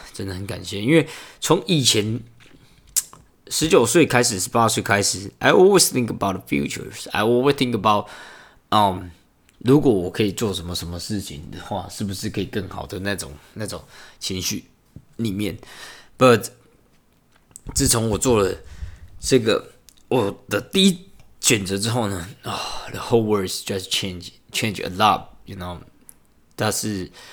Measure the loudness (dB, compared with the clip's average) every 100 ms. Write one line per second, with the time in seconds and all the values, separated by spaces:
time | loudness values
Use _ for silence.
0 | -18 -10 -8 -8 -8 -10 -8 -4 4 4
1 | 2 -8 -18 -6 2 2 4 2 4 2
2 | 0 -4 -8 _ -20 -20 _ _ _ -8
3 | -8 -20 _ _ -8 -2 4 4 6 6
4 | 6 4 2 -2 0 2 2 2 0 2
5 | 2 -4 -10 0 4 8 8 6 4 0
6 | -2 -2 -4 -4 -4 -4 -2 -8 -12 -14
7 | -6 0 2 4 4 2 0 0 2 2
8 | -2 -16 -20 -20 -20 _ 0 2 2 0
9 | -10 -16 _ _ _ _ 4 6 6 2
10 | 0 0 -2 0 -4 -4 -6 -8 -8 -10
11 | -6 -6 -6 -14 -14 -14 -8 -8 -8 -8
12 | -6 -6 -6 -6 -6 -6 -8 -12 -10 -8
13 | -6 -6 -8 -14 -18 -12 -10 -12 -16 -20
14 | -20 -12 -8 -6 -4 -6 -10 _ _ -20
15 | _ -8 -6 -4 -6 -8 -16 -20 -20 -20
16 | -14 4 6 6 2 -16 _ _ _ _
17 | _ _ _ _ _ -16 -8 -2 2 2
18 | 2 0 2 2 2 -2 -12 -14 -14 -14
19 | -18 -10 2 2 4 0 -2 _ -20 _
20 | -4 -2 -2 -4 -4 -4 -2 2 4 2
21 | -10 -20 -20 -4 0 0 0 -2 -2 -2
22 | -2 -4 -10 -14 -10 -8 -8 -10 -10 -10
23 | 2 2 4 0 0 -6 -6 -6 -4 -4
24 | -4 -10 -14 _ _ -4 -4 -4 -6 2
25 | 4 4 -2 -20 -16 -12 -12 -12 -16 _
26 | -20 _ _ _ _ -4 -2 -2 -4 -6
27 | -8 -14 -20